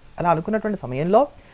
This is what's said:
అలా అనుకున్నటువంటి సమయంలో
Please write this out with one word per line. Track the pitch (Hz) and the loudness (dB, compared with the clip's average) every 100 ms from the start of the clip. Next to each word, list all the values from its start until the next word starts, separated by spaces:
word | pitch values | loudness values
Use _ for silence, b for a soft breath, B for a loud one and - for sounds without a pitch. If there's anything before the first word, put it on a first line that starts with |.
| - - | -18 -4
అలా | 170 | 0
అనుకున్నటువంటి | 160 165 214 214 202 | 0 0 -4 -4 -6
సమయంలో | 123 127 165 214 285 b b | -6 -4 2 4 2 b b